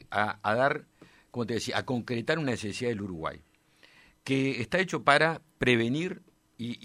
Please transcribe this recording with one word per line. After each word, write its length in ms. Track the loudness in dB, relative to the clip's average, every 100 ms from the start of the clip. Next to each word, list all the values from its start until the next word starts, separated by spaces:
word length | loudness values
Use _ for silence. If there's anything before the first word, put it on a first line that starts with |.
| -4
a, 300 | 0 0 0
a 120 | 0 4
dar, 300 | 4 2 -6 _ -20 _ _
como 160 | -6 -2
te 80 |
decía, 240 | -2 -2 -2
a 80 | -2
concretar 520 | -4 -2 -4 -2 -2
una 100 | -2
necesidad 400 | -2 -4 -4 -4
del 100 | -4
Uruguay, 400 | -6 -6 -8 -10 -16 _ _ _ -20 -20 -20 _
que 360 | -2 0 0 -2
está 180 | -2 -2
hecho 240 | -2 0
para 360 | 4 6 4 0 -10 _
prevenir 640 | 2 4 4 0 -4 -8 -16 _ _ -12
y, 180 | -10 -8